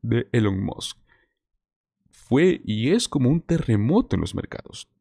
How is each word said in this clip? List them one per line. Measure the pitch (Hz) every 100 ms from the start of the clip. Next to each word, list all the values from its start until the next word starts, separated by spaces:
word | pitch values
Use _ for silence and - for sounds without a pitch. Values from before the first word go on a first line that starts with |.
de | 113 117 -
Elon | 120 104 95
Musk | 104 - - - _ _ _ _ _ _ _ _ _ _ _
fue | - - 131 180 - -
y | 107 127
es | 226 -
como | 147 123
un | 165
terremoto | - 165 - 104 113 202 - 90
en |
los | - 98
mercados. | - - - - - _